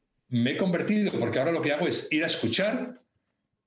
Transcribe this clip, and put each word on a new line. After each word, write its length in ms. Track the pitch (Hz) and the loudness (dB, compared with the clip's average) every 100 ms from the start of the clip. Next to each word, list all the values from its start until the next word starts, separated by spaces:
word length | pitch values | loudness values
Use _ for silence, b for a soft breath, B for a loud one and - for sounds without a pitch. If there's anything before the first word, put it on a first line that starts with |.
| _ _ - | _ _ -4
me 240 | 123 123 | 0 0
he 40 | - | 0
convertido, 640 | 190 170 - 214 196 - | 0 0 2 2 2 0
porque 220 | 113 117 | 0 0
ahora 100 | 151 | 0
lo 80 | 160 | 0
que 120 | 143 | 0
hago 160 | 147 170 | 0 0
es 180 | 117 - | -2 -2
ir 100 | 156 | -2
a 40 | 160 | 0
escuchar 760 | - 113 120 202 247 - - _ _ _ _ _ _ | -2 -2 0 0 -2 -6 -12 _ _ _ _ _ _